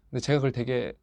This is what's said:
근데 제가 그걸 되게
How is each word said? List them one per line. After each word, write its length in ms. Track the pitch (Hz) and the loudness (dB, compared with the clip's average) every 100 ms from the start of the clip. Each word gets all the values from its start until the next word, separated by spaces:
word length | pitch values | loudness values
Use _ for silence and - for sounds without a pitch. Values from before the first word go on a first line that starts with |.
| _ | _
근데 100 | 127 | -4
제가 200 | - 147 | 2 2
그걸 120 | 135 | 2
되게 400 | 120 120 123 104 - | 0 -2 -2 -4 -8